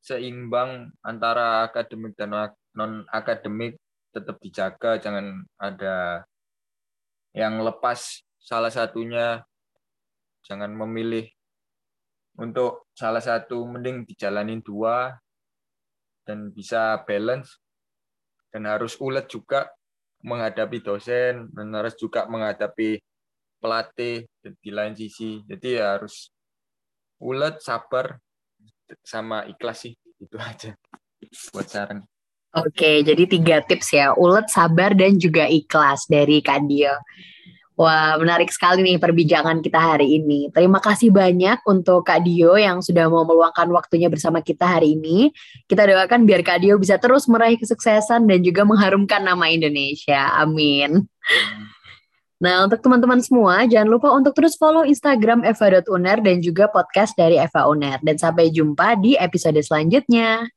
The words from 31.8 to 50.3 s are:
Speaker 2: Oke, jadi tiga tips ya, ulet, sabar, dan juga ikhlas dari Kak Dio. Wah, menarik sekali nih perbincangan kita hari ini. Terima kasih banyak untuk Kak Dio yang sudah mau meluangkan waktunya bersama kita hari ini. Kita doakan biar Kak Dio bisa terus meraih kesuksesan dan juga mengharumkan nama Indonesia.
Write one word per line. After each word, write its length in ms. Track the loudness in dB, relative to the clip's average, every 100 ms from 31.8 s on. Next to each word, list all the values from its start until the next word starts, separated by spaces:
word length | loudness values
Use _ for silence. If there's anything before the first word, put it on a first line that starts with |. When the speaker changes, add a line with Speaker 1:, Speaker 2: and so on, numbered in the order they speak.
| -12 -14 -18 _ _ _ _
Speaker 2:
Oke, 560 | -6 -6 -2 0 2 2
jadi 240 | 2 2
tiga 320 | 2 2 2
tips 320 | 0 -4 0
ya, 220 | 0 2 2
ulet, 320 | 4 2 0
sabar, 480 | 0 2 2 2 4
dan 220 | 4 4
juga 240 | 2 0 2
ikhlas 640 | 0 0 0 2 0 0
dari 320 | 2 4 2
Kak 240 | 2 -2 -2
Dio. 320 | 0 -2 -2 -10 -20 -20 -20 -20 _ _ 0
Wah, 400 | 2 4 2 0
menarik 320 | 0 0 -2
sekali 320 | 0 0 2
nih 160 | 2 2
perbincangan 640 | 2 2 2 2 2 -2
kita 160 | -2 0
hari 400 | 2 2 2 2
ini. 320 | 0 -2 0
Terima 320 | 2 4 4
kasih 320 | 2 2 6 6
banyak 480 | 4 2 2 0
untuk 400 | 2 0 4 2
Kak 240 | 2 0 2
Dio 320 | 4 6 6
yang 240 | 4 0
sudah 240 | 0 2 2
mau 160 | 2
meluangkan 480 | 4 4 4 2 0
waktunya 400 | 0 0 0 0
bersama 320 | 0 -2 -4
kita 240 | -4 -2 0
hari 320 | 2 2 0
ini. 320 | 0 2 2 0 -20 -20
Kita 240 | _ 2 4
doakan 400 | 4 4 4 6
biar 160 | 4
Kak 160 | 2 2
Dio 160 | 4 4
bisa 240 | 2 2
terus 240 | 4 2 4
meraih 240 | 2 4 2
kesuksesan 720 | -2 -2 0 0 2 2 4
dan 160 | 4
juga 240 | 2 2 2
mengharumkan 560 | 4 4 2 2 0
nama 240 | 0 0 0
Indonesia. 800 | 0 0 -2 -6 -8 -2 0 0